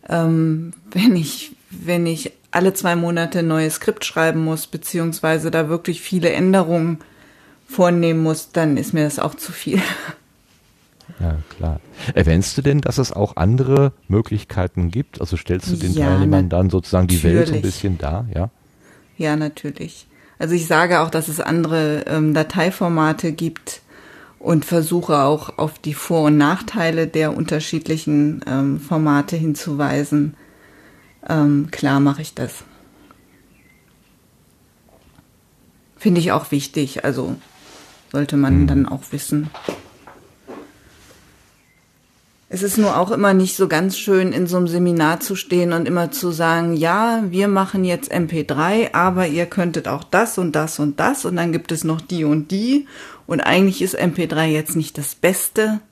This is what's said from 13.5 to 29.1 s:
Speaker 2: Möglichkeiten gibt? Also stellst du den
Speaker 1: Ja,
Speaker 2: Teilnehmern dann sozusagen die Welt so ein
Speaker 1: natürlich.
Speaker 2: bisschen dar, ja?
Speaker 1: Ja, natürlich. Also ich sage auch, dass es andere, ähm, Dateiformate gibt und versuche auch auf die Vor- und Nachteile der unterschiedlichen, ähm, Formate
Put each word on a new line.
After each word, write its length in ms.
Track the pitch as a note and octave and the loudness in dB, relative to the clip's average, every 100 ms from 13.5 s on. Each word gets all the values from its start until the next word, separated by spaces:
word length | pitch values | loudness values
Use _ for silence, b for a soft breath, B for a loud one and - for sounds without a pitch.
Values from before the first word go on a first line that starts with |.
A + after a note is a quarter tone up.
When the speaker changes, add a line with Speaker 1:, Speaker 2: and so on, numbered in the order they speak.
| B2 C3 C#3 C#3 - - | 2 4 4 4 0 -2
Speaker 2:
Möglichkeiten 840 | G2+ A2+ A2 - - F2+ - F2 | 0 0 -4 -4 -4 -2 0 -2
gibt? 300 | G#2 - - | -2 -6 -8
Also 180 | - E2+ | -6 -6
stellst 320 | - F#2 - | -2 -4 -2
du 60 | F2 | -2
den 160 | F2+ | 0
Speaker 1:
Ja, 140 | F#2 - | 2 2
Speaker 2:
Teilnehmern 420 | F#2 G2 G2 F#2 | 4 4 4 4
dann 180 | F2 F#2+ | 2 2
sozusagen 380 | F#2 - F#2 F2+ | 0 0 2 4
die 160 | F2+ | 4
Welt 240 | D#2+ F2 E3 | 4 4 2
so 80 | |
ein 20 | G#2+ | 2
Speaker 1:
natürlich. 20 | |
Speaker 2:
bisschen 340 | G2 - G2+ E2+ | -2 -2 -4 -2
dar, 300 | C#2+ F2+ A#2 | -4 -4 -4
ja? 160 | F2 G#2 _ b b b b b - | -4 -4 _ b b b b b -6
Speaker 1:
Ja, 180 | D#3 D3+ | -2 -2
natürlich. 720 | D3+ D3 D3 C#3 D#3+ - - b b b | -4 -6 -12 -10 -14 -16 -20 b b b
Also 160 | D#3+ | -2
ich 120 | F3 E3 | -2 2
sage 340 | D#3+ F3 F3 | 2 4 4
auch, 80 | D#3+ | 2
dass 200 | D#3+ D#3 | -2 -4
es 120 | D#3 | -6
andere, 640 | - E3 D#3+ D#3+ D3+ D3+ - | -2 0 0 0 0 -2 -2
ähm, 280 | D#3 D#3 | 0 2
Dateiformate 1000 | D3+ D#3 F#3 E3+ - F3 E3 D#3 D#3 E3+ | 2 0 0 -2 0 0 2 0 0 -4
gibt 480 | C#3+ E3 - - - B B B B B B | -4 -6 -8 -16 -16 B B B B B B
und 280 | - D#3+ - | 0 0 2
versuche 500 | E3+ D#3 E3+ E3 D3 | 0 2 -2 2 2
auch 340 | C#3 D3 - - | 2 0 -4 -6
auf 220 | D#3 - | -6 -4
die 160 | D3+ | -8
Vor- 300 | C#3+ - E3 | -8 -2 2
und 120 | D3+ D3+ | 6 6
Nachteile 720 | D3 F#3 A3+ A3+ E3 E3 D#3+ | 4 2 -4 -2 0 0 0
der 280 | D#3 D#3 | 0 0
unterschiedlichen, 1120 | - D#3+ D3+ D#3 E3 - D#3+ D3+ D3 D3 D#3 - | -2 -2 -2 -2 -6 -2 -4 2 2 2 0 -4
ähm, 320 | C3 C#3 D3 | 0 0 -2
Formate 580 | - D#3+ D#3 | -2 0 2